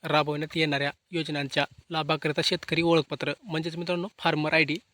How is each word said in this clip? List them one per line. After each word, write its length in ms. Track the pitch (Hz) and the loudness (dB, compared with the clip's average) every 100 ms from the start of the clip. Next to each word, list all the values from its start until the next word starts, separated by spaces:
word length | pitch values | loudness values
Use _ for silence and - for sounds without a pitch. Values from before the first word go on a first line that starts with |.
राबवण्यात 540 | 160 147 147 147 151 165 | 2 2 2 -2 -4 0
येणाऱ्या 340 | 156 143 143 - _ | 0 2 -2 -6 _
योजनांच्या 540 | 170 156 151 143 139 143 - _ | -6 -4 -4 -2 -2 -2 -6 _
लाभाकरिता 500 | 160 151 156 156 147 | -4 0 0 0 0
शेतकरी 380 | 160 175 - 160 | 0 -2 -2 0
ओळखपत्र 500 | 165 165 151 147 143 143 | 4 4 2 -4 -4 -6
म्हणजेच 320 | 240 160 165 160 | -4 -4 -4 -6
मित्रांनो 320 | 170 175 185 _ | -4 -2 -4 _
फार्मर 360 | 170 156 151 | 0 2 4
आयडी 220 | 160 147 156 _ | 4 4 0 _